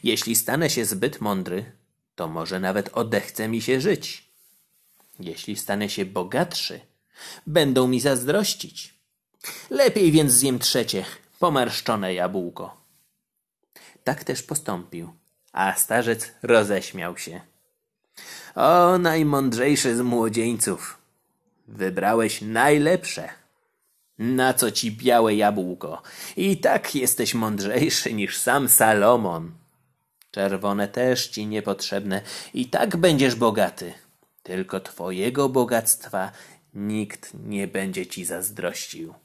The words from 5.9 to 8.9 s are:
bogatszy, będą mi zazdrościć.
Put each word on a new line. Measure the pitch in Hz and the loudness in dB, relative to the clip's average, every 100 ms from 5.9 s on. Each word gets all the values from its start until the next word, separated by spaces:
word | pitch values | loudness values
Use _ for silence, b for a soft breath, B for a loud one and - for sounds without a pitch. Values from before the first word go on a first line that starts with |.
| - 95 | -4 -6
bogatszy, | 92 90 123 175 - - - _ _ _ B B B - | -6 -4 -2 -2 -4 -8 -10 _ _ _ B B B 0
będą | 160 143 127 127 | 2 4 4 4
mi | 127 | 2
zazdrościć. | 139 127 127 185 202 - - - - | 2 0 2 0 0 -4 -10 -14 -18